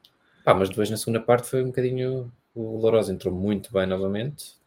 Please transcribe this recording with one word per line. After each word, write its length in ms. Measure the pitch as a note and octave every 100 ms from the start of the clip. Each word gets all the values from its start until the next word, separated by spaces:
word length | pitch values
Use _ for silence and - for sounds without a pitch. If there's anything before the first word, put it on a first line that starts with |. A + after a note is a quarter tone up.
| _ _ _ _
pá, 100 | -
mas 160 | F#2+ F#2+
depois 220 | G2 G#2
na 60 | A2
segunda 220 | - A2+
parte 280 | A2+ A#2+ -
foi 140 | C3
um 40 | B2+
bocadinho... 640 | B2+ B2 B2+ B2+ C3 B2 - _
o 240 | A#2 A2 A2
Lourosa 340 | A2 A2+ G2
entrou 220 | F#2 F#2
muito 400 | F2+ G2+ G2+ -
bem 140 | F#2+ F#2+
novamente, 680 | F#2+ F#2+ G2+ C3+ D3 - -